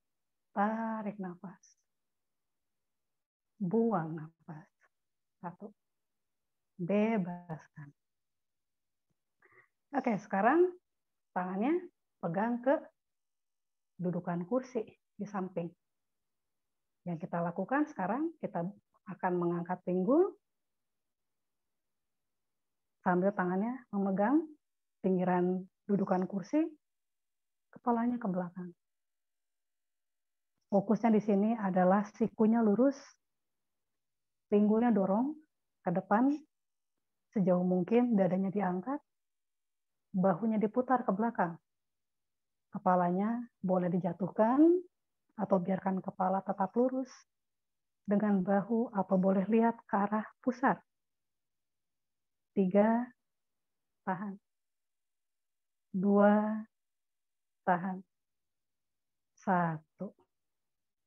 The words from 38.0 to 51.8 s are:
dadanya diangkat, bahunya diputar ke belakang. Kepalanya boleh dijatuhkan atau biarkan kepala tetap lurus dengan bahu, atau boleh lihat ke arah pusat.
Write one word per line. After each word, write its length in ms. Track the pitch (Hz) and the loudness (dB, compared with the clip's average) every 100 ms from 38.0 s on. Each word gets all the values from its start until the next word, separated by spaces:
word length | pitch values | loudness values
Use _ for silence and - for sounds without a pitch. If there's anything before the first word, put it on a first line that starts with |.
| 247 208 | 2 2
dadanya 320 | 185 185 190 | 2 0 -2
diangkat, 560 | 196 185 180 214 285 - _ _ _ _ _ _ _ _ _ _ 190 | -2 -2 -4 -6 -8 -10 _ _ _ _ _ _ _ _ _ _ 0
bahunya 400 | 190 180 220 220 | 0 2 0 0
diputar 480 | 214 247 254 254 | 0 0 0 0
ke 80 | 247 | 0
belakang. 480 | 190 233 240 175 170 _ _ _ _ _ _ _ _ _ _ _ | -2 -2 -2 -4 -6 _ _ _ _ _ _ _ _ _ _ _
Kepalanya 720 | 196 185 180 175 185 208 240 240 _ | -4 0 2 2 0 -2 -4 -8 _
boleh 320 | 185 185 180 | -2 0 0
dijatuhkan 880 | 180 175 170 175 - 220 269 330 359 - _ _ _ _ - | -2 -2 -4 -4 0 2 6 6 4 -2 _ _ _ _ -8
atau 220 | 196 196 | 0 0
biarkan 400 | 180 190 190 190 | 0 -4 -2 -4
kepala 400 | 180 - 185 190 | -6 -4 -2 -2
tetap 320 | - 190 190 233 | -4 -4 -2 0
lurus 320 | 254 254 247 - _ _ _ _ _ _ _ _ - | 0 -2 -8 -12 _ _ _ _ _ _ _ _ -2
dengan 320 | 202 208 196 | 0 2 2
bahu, 540 | 185 202 208 226 262 196 | 2 0 0 -2 -2 -4
atau 200 | 185 190 | 0 2
boleh 240 | 190 190 190 | 2 2 2
lihat 240 | 226 233 233 | 2 2 0
ke 120 | - 202 | -2 -2
arah 280 | 208 214 - - | 0 -2 -6 -6
pusat. 400 | 254 240 262 175 _ _ _ _ _ _ _ _ _ _ | -4 0 0 0 _ _ _ _ _ _ _ _ _ _